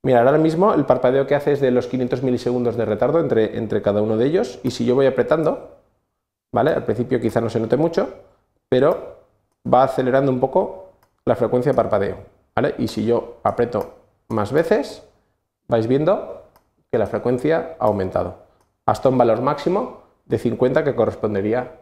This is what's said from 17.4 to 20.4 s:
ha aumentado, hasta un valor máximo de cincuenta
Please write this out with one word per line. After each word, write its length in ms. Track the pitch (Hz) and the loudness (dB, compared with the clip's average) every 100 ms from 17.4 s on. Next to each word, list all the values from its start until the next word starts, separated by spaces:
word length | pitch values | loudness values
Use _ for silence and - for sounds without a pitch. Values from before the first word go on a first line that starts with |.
| 151 160 - - | 0 -2 -4 -4
ha 60 | - | -2
aumentado, 500 | 101 95 - 92 - _ _ _ _ - | -2 -4 -4 -6 -12 _ _ _ _ -4
hasta 240 | 120 135 | 0 2
un 80 | 127 | 4
valor 240 | 117 113 | 2 2
máximo 600 | 135 147 - 190 240 - _ _ _ | 0 -2 -2 -2 -4 -12 _ _ _
de 120 | |
cincuenta 460 | 110 | -2